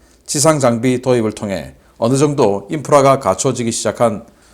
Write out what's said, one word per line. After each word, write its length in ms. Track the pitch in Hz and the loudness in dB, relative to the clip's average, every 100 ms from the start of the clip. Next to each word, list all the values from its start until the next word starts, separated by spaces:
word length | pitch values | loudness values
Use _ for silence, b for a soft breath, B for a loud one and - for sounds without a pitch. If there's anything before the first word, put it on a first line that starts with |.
| b b - | b b -8
지상 320 | 147 160 151 | 0 0 2
장비 420 | 127 117 127 123 | 2 2 0 0
도입을 300 | 131 123 110 | 0 0 0
통해 420 | - 104 90 67 b b - | -4 -6 -6 -8 b b -4
어느 180 | - 135 | 0 2
정도 520 | 147 143 107 101 - | 2 2 2 0 -4
인프라가 500 | 156 135 143 135 135 | -8 2 4 4 2
갖춰지기 520 | 95 - 135 123 117 | 0 -2 -2 -2 -4
시작한 560 | 113 110 98 117 104 - b b | -4 -4 0 0 -2 -10 b b